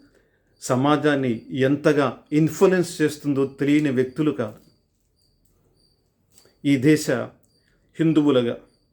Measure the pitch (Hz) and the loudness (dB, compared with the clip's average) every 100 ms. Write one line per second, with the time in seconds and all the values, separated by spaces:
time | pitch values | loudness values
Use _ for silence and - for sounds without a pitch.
0 | _ _ _ _ _ _ - 127 139 151 | _ _ _ _ _ _ -4 0 2 2
1 | 147 143 131 113 - 143 131 143 160 147 | 2 0 -2 -4 -6 -2 0 2 2 2
2 | 131 - _ 147 156 - 190 185 170 - | 0 -4 _ 0 0 2 2 2 -2 -2
3 | 151 151 143 135 135 - 143 147 147 127 | -4 -2 -4 -2 -2 -2 0 0 0 0
4 | 127 - 151 139 110 107 _ _ _ _ | -2 -2 -4 -2 -6 -10 _ _ _ _
5 | _ _ _ _ _ _ _ _ _ _ | _ _ _ _ _ _ _ _ _ _
6 | _ _ _ _ _ _ 139 139 131 151 | _ _ _ _ _ _ -2 0 2 2
7 | 151 123 117 - _ _ _ _ _ - | 0 -4 -6 -14 _ _ _ _ _ -4
8 | 160 156 147 127 120 123 - _ _ | 0 2 2 2 0 -4 -14 _ _